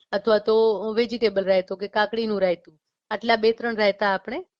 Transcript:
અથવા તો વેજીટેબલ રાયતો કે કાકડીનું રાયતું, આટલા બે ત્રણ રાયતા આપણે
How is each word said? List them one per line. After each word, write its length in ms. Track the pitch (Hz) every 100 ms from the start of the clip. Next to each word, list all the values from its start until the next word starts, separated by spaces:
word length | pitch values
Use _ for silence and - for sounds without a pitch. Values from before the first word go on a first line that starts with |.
| _
અથવા 260 | 208 233 214
તો 460 | 214 220 220 202 220
વેજીટેબલ 520 | 220 233 233 220 196
રાયતો 320 | 185 190 185 185
કે 120 | 202
કાકડીનું 520 | 220 208 226 220 208
રાયતું, 380 | 185 170 - 156 _ _ _
આટલા 260 | 214 233 226
બે 160 | 220
ત્રણ 240 | 226 233 220
રાયતા 300 | 208 202 208
આપણે 380 | 190 - 269 370